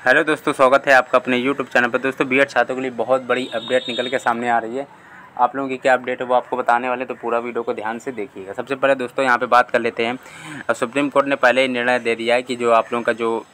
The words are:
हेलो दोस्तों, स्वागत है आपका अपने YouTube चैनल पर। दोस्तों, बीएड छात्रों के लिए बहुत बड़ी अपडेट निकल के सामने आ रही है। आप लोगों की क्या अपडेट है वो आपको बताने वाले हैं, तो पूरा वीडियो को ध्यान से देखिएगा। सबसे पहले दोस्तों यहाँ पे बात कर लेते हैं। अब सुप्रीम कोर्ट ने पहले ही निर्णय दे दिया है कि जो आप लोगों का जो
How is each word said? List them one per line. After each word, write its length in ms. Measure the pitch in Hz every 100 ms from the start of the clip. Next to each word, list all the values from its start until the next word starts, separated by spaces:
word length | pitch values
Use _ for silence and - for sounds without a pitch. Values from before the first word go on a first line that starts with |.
हेलो 180 | - 135
दोस्तों, 280 | 156 147 -
स्वागत 340 | 143 131 135 -
है 80 |
आपका 240 | 135 127 127
अपने 200 | 127 127
YouTube 300 | 123 139 127
चैनल 200 | 127 123
पर। 100 | 127
दोस्तों, 280 | 135 127 139
बीएड 200 | 131 139
छात्रों 240 | 127 120 131
के 60 |
लिए 80 | 131
बहुत 300 | 117 113 131
बड़ी 240 | 123 123 131
अपडेट 300 | 113 113 127 123
निकल 200 | 117 123
के 100 | 127
सामने 300 | 127 117 120
आ 100 | 117
रही 180 | 113 127
है। 100 | 139 - - - - -
आप 180 | 123 135
लोगों 120 | 135
की 80 | 131
क्या 160 | 135
अपडेट 280 | 127 127 127
है 60 | 123
वो 80 |
आपको 220 | 123 120 123
बताने 320 | 123 120 127
वाले 120 | 123
हैं, 80 | 127
तो 60 |
पूरा 240 | 120 117 117
वीडियो 240 | 120 117
को 120 | 117
ध्यान 240 | 113 107 117
से 140 | 139
देखिएगा। 400 | 120 101 104 95
सबसे 220 | 101 120
पहले 200 | 135 135 135
दोस्तों 280 | 123 -
यहाँ 140 | 135 120
पे 80 | 120
बात 220 | 120 123
कर 100 | 123
लेते 260 | 113 113 117
हैं। 120 | 127 - - - 139 -
अब 60 |
सुप्रीम 340 | 117 123 131 143
कोर्ट 180 | 143 139
ने 100 | 139
पहले 260 | 123 123
ही 60 | 131
निर्णय 300 | 123 120 123
दे 140 | 117
दिया 200 | 113 117
है 80 | 123
कि 140 | 127 120
जो 160 | 120
आप 200 | 113 110
लोगों 100 | 120
का 100 | 117
जो 300 | 117 113 113 -